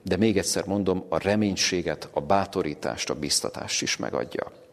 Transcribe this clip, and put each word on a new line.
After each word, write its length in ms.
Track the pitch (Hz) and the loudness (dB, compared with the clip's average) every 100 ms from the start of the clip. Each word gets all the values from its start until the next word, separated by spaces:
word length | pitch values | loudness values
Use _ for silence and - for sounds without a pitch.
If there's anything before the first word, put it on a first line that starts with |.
de 160 | - 92 | 0 4
még 200 | 110 95 | 4 4
egyszer 280 | - 92 | 2 -2
mondom, 380 | 85 101 92 92 - | 0 0 2 0 0
a 80 | 80 | 0
reménységet, 920 | 95 104 104 92 - 90 82 76 - | 2 4 2 2 0 0 -2 -4 -4
a 100 | - | -4
bátorítást, 880 | 76 98 95 95 78 73 - 58 - | 2 2 2 -2 -2 -4 -6 -4 -4
a 60 | |
biztatást 680 | 69 73 - - - - - | -4 0 -2 -2 -6 -4 -2
is 160 | - - | -2 -4
megadja. 540 | - 65 - - - - - | -2 -4 -4 -6 -6 -12 -20